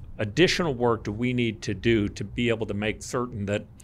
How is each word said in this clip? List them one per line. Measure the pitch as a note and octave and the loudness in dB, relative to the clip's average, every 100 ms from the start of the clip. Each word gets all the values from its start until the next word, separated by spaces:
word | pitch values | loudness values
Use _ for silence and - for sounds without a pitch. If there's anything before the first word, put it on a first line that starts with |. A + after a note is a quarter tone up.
| - - | -12 -4
additional | G#2+ G#2+ F3 - E3+ | -2 4 4 4 0
work | B2 A#2+ A2+ | 2 2 2
do | A#2 | -2
we | G#2+ B2 | -2 0
need | B2 A#2+ G2+ | 2 0 -2
to | - | -6
do | F#2+ A2+ A2+ G2+ | 0 4 4 2
to | - | -2
be | G2+ - A#2+ | -8 0 2
able | A2 G#2+ | 2 -2
to | |
make | G2+ G#2+ G2 | -2 -2 -4
certain | - C3 B2 A2+ G2+ | -4 -4 -2 -4 -2
that | G#2 - - | -2 -4 -18